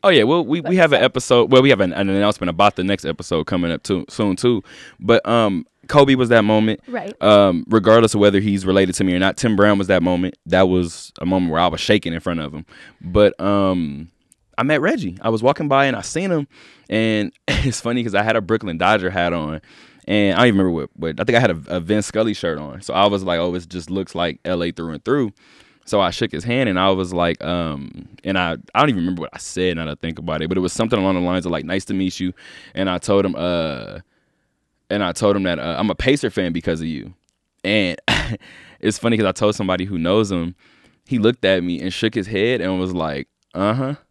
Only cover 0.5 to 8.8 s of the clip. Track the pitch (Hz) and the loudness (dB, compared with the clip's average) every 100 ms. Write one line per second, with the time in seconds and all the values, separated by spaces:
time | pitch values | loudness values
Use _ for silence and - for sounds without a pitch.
0.5 | 160 160 185 165 143 127 127 - 120 110 | -4 0 2 4 4 2 0 2 4 6
1.5 | 131 139 113 95 87 98 98 104 104 90 | 6 6 4 2 0 -2 2 0 0 -4
2.5 | 82 101 - 92 98 - 80 - 82 80 | 2 2 2 -2 -2 -4 -8 -4 -4 -2
3.5 | 92 85 82 - 92 - - 104 90 123 | -2 -2 -4 -4 -4 -4 -4 -2 0 0
4.5 | 113 - - - _ 95 120 - 117 110 | 0 -4 -20 -20 _ 2 2 2 0 2
5.5 | 90 - _ - 143 139 131 120 117 104 | -2 -8 _ 0 4 6 4 4 4 4
6.5 | 107 110 107 - 240 101 - 104 104 190 | 4 2 -2 -8 -12 -10 -2 6 6 6
7.5 | - - 110 101 113 113 107 104 98 107 | 2 2 2 6 6 6 4 4 4 0
8.5 | 98 92 95 | -2 2 2